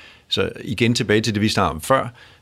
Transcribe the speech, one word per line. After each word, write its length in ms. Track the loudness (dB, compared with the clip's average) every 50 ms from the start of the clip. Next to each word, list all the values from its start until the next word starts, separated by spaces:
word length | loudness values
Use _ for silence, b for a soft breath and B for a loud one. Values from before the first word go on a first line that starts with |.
| B B B B B B
Så 220 | -2 -2 -2 -2 -4 -8
igen 340 | -8 -8 -2 2 2 2 2
tilbage 260 | 0 2 2 2 2
til 120 | 2 0 0
det, 80 | 0
vi 80 | 0 0
snakkede 220 | 2 2 0 0
om 100 | -2 -4
før. 260 | 0 0 0 0 0 -4 B B B B B B